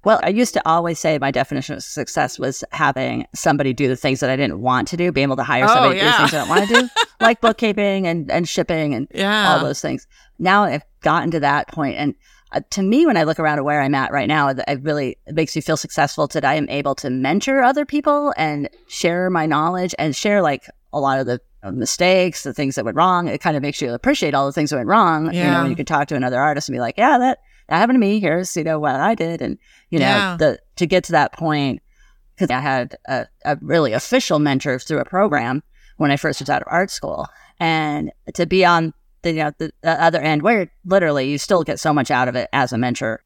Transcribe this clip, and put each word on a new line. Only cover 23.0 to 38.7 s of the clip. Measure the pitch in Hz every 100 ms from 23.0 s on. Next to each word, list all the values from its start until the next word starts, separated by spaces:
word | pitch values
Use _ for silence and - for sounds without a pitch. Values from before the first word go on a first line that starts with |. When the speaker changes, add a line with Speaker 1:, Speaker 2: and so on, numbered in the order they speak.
| 180 180 170
Speaker 1:
It | 104
kind | 180 151
of |
makes | 143 -
you | 131
appreciate | 120 254 294 160
all | 139 139
the |
things | 151 147
that | 147
went | 117
wrong. | 214 185 160 160
You | 170
know, | 175
Speaker 2:
Yeah. | 170
Speaker 1:
when | 170
you | 165
can | 139
talk | 151 147
to | 143
another | 127 123
artist | 147 139 -
and | 123
be |
like, | 120 -
"Yeah, | 247 262
that, | 254 - _ _ -
that | 160
happened | 233 254
to |
me. | 202 214
Here's, | 180 165 185 175
you |
know, | 160 156
what | 151 135
I | 175
did." | 226 165 165
And, | 113 - _ _ _
you | 165
know, | -
Speaker 2:
Yeah. | 202 196 170
Speaker 1:
the, | 151 113 _ -
to | 175
get | 185
to | -
that | 165 143
point, | - 165 151 139 110 _ _ _ _ _ -
'cause | 180
I | 123
had | 143 131 123 - -
a, | 131 117 _ -
a | 143
really | 147 170 139
official | 110 - 254 - 151
mentor | 147 139 147 127
through | - 151
a | -
program | 185 208 175 120 131 _ _ - -
when | 147
I | 143
first | 135 139
was | 139
out | 139
of | -
art | 170 196
school. | - - 78 - - _ _
And | 165 160 151 147 156 - -
to | - 170
be | 185
on | 175